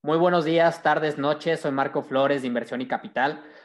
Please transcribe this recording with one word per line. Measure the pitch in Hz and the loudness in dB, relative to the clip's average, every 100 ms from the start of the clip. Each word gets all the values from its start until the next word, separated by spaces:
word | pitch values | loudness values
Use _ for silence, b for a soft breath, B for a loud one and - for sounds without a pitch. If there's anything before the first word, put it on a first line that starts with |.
Muy | 143 165 | 2 2
buenos | 180 175 151 | 4 2 2
días, | 165 165 - | 4 4 2
tardes, | 156 151 156 147 | 0 2 0 -2
noches. | 139 151 170 156 | -2 -2 -2 -2
Soy | 151 | -2
Marco | 135 139 147 | -2 -2 -4
Flores | - 131 139 143 | -2 0 2 0
de | 127 | -2
Inversión | 120 113 127 | -4 -4 -8
y | 127 | -6
Capital, | 120 107 - 135 151 B B | -6 -6 -2 -2 -4 B B